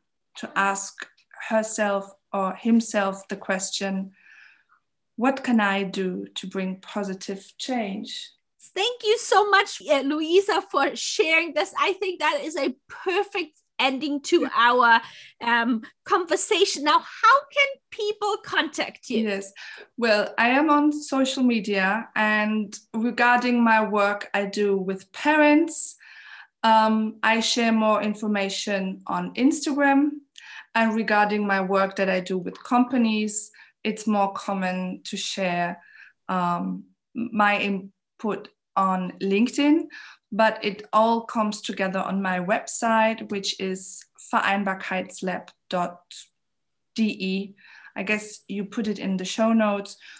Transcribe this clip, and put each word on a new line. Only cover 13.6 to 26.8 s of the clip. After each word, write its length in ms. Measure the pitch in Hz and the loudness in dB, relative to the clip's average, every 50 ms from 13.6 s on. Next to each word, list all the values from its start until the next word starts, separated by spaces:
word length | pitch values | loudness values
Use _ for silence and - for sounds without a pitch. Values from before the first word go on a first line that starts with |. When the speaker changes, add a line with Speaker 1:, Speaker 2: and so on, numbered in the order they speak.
| _ _ _ - | _ _ _ -2
Speaker 2:
ending 400 | 240 269 262 262 262 302 285 285 | 0 0 0 -2 -4 -4 -4 -4
to 220 | 285 - 339 349 | 0 2 2 2
Speaker 1:
Yeah. 80 | 262 262 - | 2 2 2
Speaker 2:
our, 460 | - 233 240 247 247 247 233 226 226 - - - - - - - _ | 2 4 4 6 4 6 6 6 4 4 -2 -10 -20 -20 -20 -18 _
um, 440 | - 233 233 233 233 233 262 220 220 - _ _ _ | -2 0 0 2 2 0 0 -2 -4 -8 _ _ _
conversation. 800 | - - 381 370 339 403 381 - - 440 339 392 - - 320 269 | 0 0 0 2 0 -2 -2 0 0 2 2 2 2 0 -2 0
Now, 140 | 294 311 339 | 2 2 2
how 420 | 330 - - - - 453 494 571 571 - - | 0 -2 -4 2 6 6 6 6 4 0 0
can 120 | 571 554 554 539 - _ _ | 0 0 0 -2 -6 _ _
people 460 | - - 427 415 427 427 415 415 403 415 | -8 -4 -4 -4 -4 -2 -2 -2 -2 -4
contact 680 | - - - 339 302 311 - - 302 - - - - - | -4 -4 -2 -2 -2 -2 -2 -4 -6 -6 -8 -12 -10 -4
you? 200 | 247 226 220 214 | -4 -2 -2 -2
Speaker 1:
Yes. 260 | 196 196 196 - - - - - - - - - _ - | -2 -4 -6 -10 -14 -18 -18 -16 -16 -18 -20 -18 _ -2
Well, 360 | 233 233 214 208 202 - - - | 2 2 4 4 2 0 0 2
I 100 | 226 240 | 2 4
am 220 | 254 269 302 311 | 4 4 4 4
on 200 | 294 294 294 302 | 4 4 4 4
social 520 | 294 294 - - 285 269 269 254 - 269 254 | 2 0 -4 -2 0 0 2 0 0 2 2
media, 640 | 247 240 226 190 208 202 196 190 190 202 220 226 - _ | 2 2 2 0 0 0 2 2 2 0 -2 -4 -4 _
and 600 | - 214 214 214 214 214 214 214 214 214 190 - - - _ - | 0 2 2 2 2 2 0 0 -2 -4 -4 -8 -14 -16 _ -6
regarding 680 | 226 220 240 226 233 240 240 247 247 247 247 240 240 233 | -2 -2 -2 0 2 4 4 4 4 4 2 2 4 4
my 200 | 226 220 220 220 196 | 6 6 4 4 2
work 440 | 202 208 202 202 202 202 - - - | 2 2 2 2 0 -2 -6 -4 -4
I 120 | 202 202 | -2 -2
do 300 | 196 202 208 208 202 196 | -2 -2 0 0 2 2
with 360 | 196 185 185 190 190 - - | 0 0 -4 -6 -8 -10 -14
parents, 840 | - - - 294 302 311 302 294 294 302 339 330 - - - - - - - - - - - - - - - - _ _ - | -14 -2 0 2 4 6 6 6 6 6 4 2 -2 -6 -8 -8 -10 -14 -20 -20 -20 -20 -20 -20 -20 -20 -20 -20 _ _ 2
um, 560 | 226 220 220 | 6 6 6